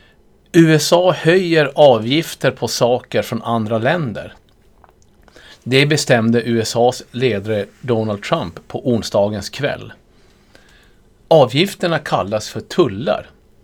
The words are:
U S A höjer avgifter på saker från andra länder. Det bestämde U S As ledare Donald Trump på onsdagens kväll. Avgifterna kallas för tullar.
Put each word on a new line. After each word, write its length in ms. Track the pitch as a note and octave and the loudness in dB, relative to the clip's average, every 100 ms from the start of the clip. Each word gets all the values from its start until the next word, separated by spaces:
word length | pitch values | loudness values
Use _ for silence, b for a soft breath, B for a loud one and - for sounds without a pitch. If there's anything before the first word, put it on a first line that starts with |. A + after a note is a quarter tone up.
| b b b _ _ | b b b _ _
U 220 | E3+ E3 | 4 6
S 180 | D#3 - | 4 4
A 220 | F3 F3+ D#3 | 2 2 2
höjer 540 | D#3+ F#3 F3 D#3+ C#3+ | 2 2 2 2 0
avgifter 760 | - D3 A2+ A2+ D3 E3 - C#3 | 6 6 6 2 -2 -4 -4 -4
på 180 | - A#2 | -2 -6
saker 540 | - A#2+ A#2+ - A2 | 0 0 0 -2 -4
från 200 | G#2 A2+ | -4 -6
andra 360 | A#2 A#2 G#2+ A2+ | -4 -4 -2 -2
länder. 560 | A#2+ F3 C3+ F2+ C#2+ - _ _ _ _ _ _ _ _ B B B B | -2 -2 -4 -8 -14 -18 _ _ _ _ _ _ _ _ B B B B
Det 240 | - C3+ C#3+ | -2 2 2
bestämde 560 | D3+ - A#2+ A2+ A#2 | 0 2 2 4 0
U 180 | A#2+ A#2 | 0 -2
S 160 | A2 A#2+ | -2 0
As 260 | A#2+ B2 - | 0 0 -10
ledare 560 | A#2+ B2+ G2+ G#2 G#2+ - _ | -4 -2 -2 -2 -4 -4 _
Donald 420 | B2+ A2+ A2 G2+ | -4 -2 -2 -6
Trump 460 | - E3 F#2 - - | -4 -4 -4 -12 -14
på 200 | - - | -8 -2
onsdagens 600 | A#2 - G#2+ G2+ G#2+ - | -2 0 0 0 -2 -10
kväll. 440 | - C#3 - G#2+ - _ b b b b b b b b b b _ _ | -6 -6 -6 -12 -20 _ b b b b b b b b b b _ _
Avgifterna 680 | D#3+ B2 C3+ G3 - F3 D#3+ | 4 4 2 -2 -2 -4 -4
kallas 500 | - B2+ F#2+ G#2+ - | -2 -4 -2 -6 -6
för 120 | A2 | -12
tullar. 720 | - - C#3+ G2 C#3+ - - _ _ _ | -6 -2 0 -2 -4 -6 -8 _ _ _